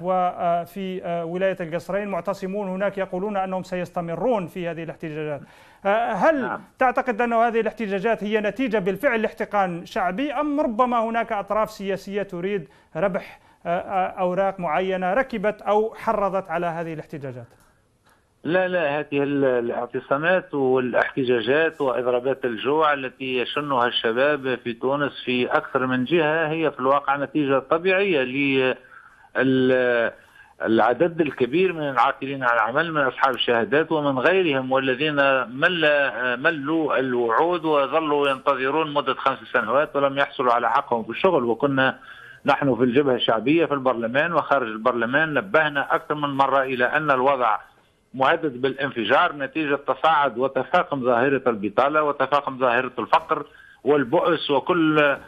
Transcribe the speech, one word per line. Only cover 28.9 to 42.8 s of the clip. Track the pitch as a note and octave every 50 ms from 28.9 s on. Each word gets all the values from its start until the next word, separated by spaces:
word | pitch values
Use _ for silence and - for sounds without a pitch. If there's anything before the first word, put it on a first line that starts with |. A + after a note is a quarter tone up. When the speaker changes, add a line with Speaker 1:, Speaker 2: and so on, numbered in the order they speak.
| - - - - - _ - - - G#2 B2+ C3+ C3 C3 B2+ B2+ C3 B2+ B2+ B2 A#2+ A#2+ A#2 G2 - - - - - - - - _ -
Speaker 2:
العدد | D2 G2 A2+ A2+ G#2+ A#2+ B2 - E3 F3 E3 D#3+
الكبير | D#3+ C#3 - - B2+ A#2+ C3 F3 F#3+ F#3 E3+
من | D#3+ D3+ C#3+
العاطلين | C3 B2 B2 C#3 C3+ - C3+ C3+ C#3 C3+ C3
عن | A#2+ A#2+
العمل، | A#2 G#2+ A2+ B2 D3+ E3 E3+ D#3+
من | D3+
أصحاب | C#3 B2+ - - - C3+ B2+
الشهادات | A2+ - - A#2+ A#2 A2+ G2 C3 D3+ D#3+ D3+
ومن | E3 D3+ D3 C#3+ C3+ C3
غيرهم، | A#2+ D#3 F#3 F#3+ F#3 D#3+ C#3 C3+ C3 C3
والذين | C3 C3+ C3+ C3+ B2+ A#2+ D3+ D#3 D3 C#3+ C#3 C#3 C3+ C3 B2 A2
مل-، | B2 C3+ D#3+ F3 F3+ E3 D#3 D3+ D3 C#3+ C#3 C3 G2+ A2+ B2+ B2+ A#2+ B2
ملوا | C#3+ E3 E3+ D3 C#3 D3 D#3+ E3 D#3 C3 F#2 A#2+
الوعود | C3 C3 B2 A#2+ A#2+ A#2 A2+ B2 D#3 E3+ F3+ E3+ D#3
وظلوا | D#3+ D3+ C#3+ C#3 B2+ C3+ D#3+ D#3+ D3+ D3 D3 C#3+ C#3
ينتظرون | C3+ B2+ - C#3+ C#3 B2+ C3 C3+ D3 D#3+ D#3+ D3+ C#3+
مدة | C#3+ C3+ C3 B2
خمس | - - C3+ B2+ A#2 A2+ - -
سنوات | B2 A2+ G#2 A#2+ C#3 D#3 D3+ -
ولم | C#3+ C#3 C#3 C3+ C#3
يحصلوا | C#3 C3+ - - B2+ B2 A#2
على | A#2+ A#2+ A#2
حقهم | A#2 C#3 C#3 - A#2+ A2+ G#2+
في | A2
الشغل. | A2+ - - F#3+ E3+ C#3+ A#2+
وكنا | A#2 A2+ A2+ - C#3 C3+ C3+ C3 C3 B2 - - - - - - - - - -
نحن | C#3+ C#3 - D3 C#3 A#2+
في | G#2+